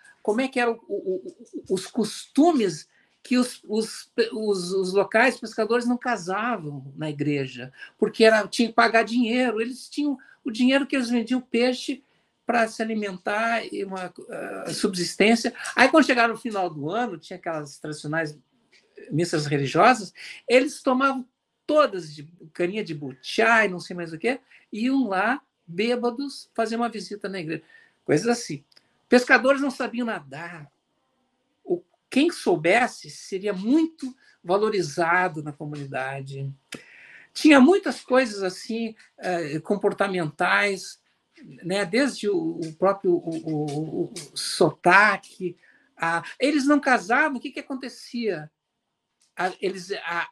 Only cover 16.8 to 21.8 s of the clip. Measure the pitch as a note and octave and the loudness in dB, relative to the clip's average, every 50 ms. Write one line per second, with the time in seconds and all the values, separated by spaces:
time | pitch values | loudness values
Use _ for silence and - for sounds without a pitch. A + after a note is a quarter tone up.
16.8 | C#3 D#3 F#3+ A#3 B3 A3+ F3+ D#3 - - F#3+ F3 - G3 E3 D#3 D3 C#3+ - - | -6 -4 -4 -2 -4 -4 -6 -10 -14 -14 -14 -10 -8 -8 -6 -6 -8 -10 -14 -12
17.8 | - D3+ D3+ D3 - D3 D3+ E3 E3 D3+ D3 - _ _ _ _ _ _ _ _ | -12 -12 -10 -10 -8 -6 -4 -4 -4 -4 -8 -12 _ _ _ _ _ _ _ _
18.8 | _ _ _ - - - - D3 F3 F3 - D#3 D3 C#3+ D3+ C#3 C#3+ B2+ - D#3+ | _ _ _ -20 -10 -4 -2 -2 -2 0 -2 -2 -2 0 -2 -2 -2 0 2 4
19.8 | F#3+ A#3+ B3+ A3 F#3+ - - - - - - - _ - A#3 C4 C#4+ D4+ - - | 6 6 6 4 0 -12 -14 -16 -18 -18 -18 -10 _ 4 4 4 4 2 -4 -4
20.8 | - C#4 B3+ B3+ C4+ C4+ C4 C4 B3 _ _ _ _ _ _ _ _ - D4 D4+ | 0 0 0 2 2 0 0 -2 -8 _ _ _ _ _ _ _ _ 0 4 4